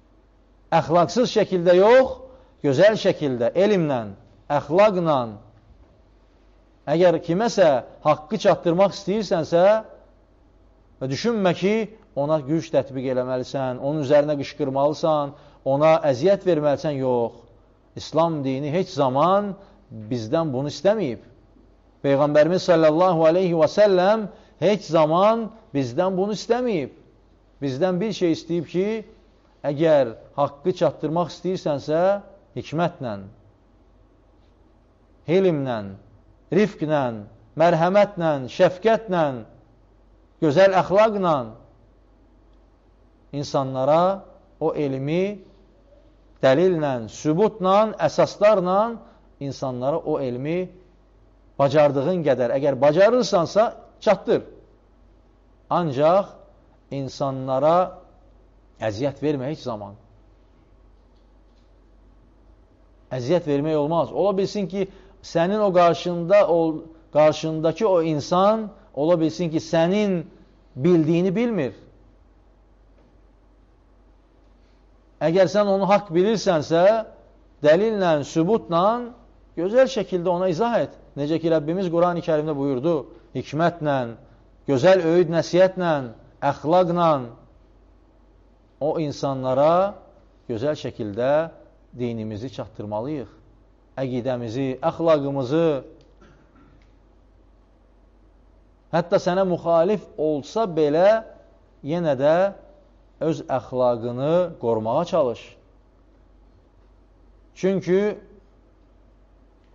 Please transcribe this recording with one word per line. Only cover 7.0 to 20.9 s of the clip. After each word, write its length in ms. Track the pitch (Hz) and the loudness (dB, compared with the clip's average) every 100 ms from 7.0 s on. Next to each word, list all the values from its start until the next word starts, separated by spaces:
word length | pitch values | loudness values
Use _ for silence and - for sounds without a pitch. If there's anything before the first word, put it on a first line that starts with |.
| 180 165 | 4 2
kiməsə 500 | - 170 233 - 170 127 - - | -2 -2 0 4 4 4 -2 -4
haqqı 360 | 151 147 - 214 | 0 0 -2 0
çatdırmaq 500 | 202 180 175 170 196 - | 2 2 2 2 0 0
istəyirsənsə, 680 | - 214 185 180 143 170 190 220 220 - _ _ _ _ _ _ _ _ _ - | -6 -4 -2 -2 0 4 4 4 -2 -20 _ _ _ _ _ _ _ _ _ -10
və 80 | 135 | -8
düşünmə 420 | 135 226 226 185 | -4 -2 0 0
ki, 220 | 165 185 220 214 - _ - | 0 0 0 -4 -12 _ -6
ona 240 | 143 156 | -2 -2
güc 300 | 131 165 156 | -2 -4 0
tətbiq 380 | 147 127 131 127 | -2 -2 -6 -4
eləməlisən, 640 | 127 127 131 127 139 131 123 | -4 -2 -6 -6 -6 -6 -6
onun 240 | 139 156 | -4 -4
üzərinə 360 | 131 147 147 147 | 2 2 2 -2
qışqırmalısan, 960 | 135 - 143 135 147 151 165 151 143 139 - _ 135 | -6 -6 -4 0 -2 0 -2 -2 -4 -10 -20 _ -2
ona 320 | 139 156 160 156 | 2 4 4 2
əziyyət 400 | 123 170 196 180 | 0 2 2 0
verməlisən, 500 | 160 147 139 160 143 | 0 0 -2 -4 -4
yox. 460 | 131 123 117 - - _ _ _ _ 117 | -2 0 -2 -6 -20 _ _ _ _ -18
İslam 460 | - 147 165 156 | -6 -2 0 -2
dini 280 | 135 131 151 | -4 -4 -4
heç 220 | 170 185 | -4 -4
zaman 640 | 135 135 131 165 196 208 185 - _ - 113 107 | -2 -2 2 2 0 -2 -10 -18 _ -20 -16 -8
bizdən 400 | 120 107 160 165 | -8 -4 -4 -2
bunu 160 | 127 143 | -4 -6
istəməyib. 520 | 135 196 | -2 0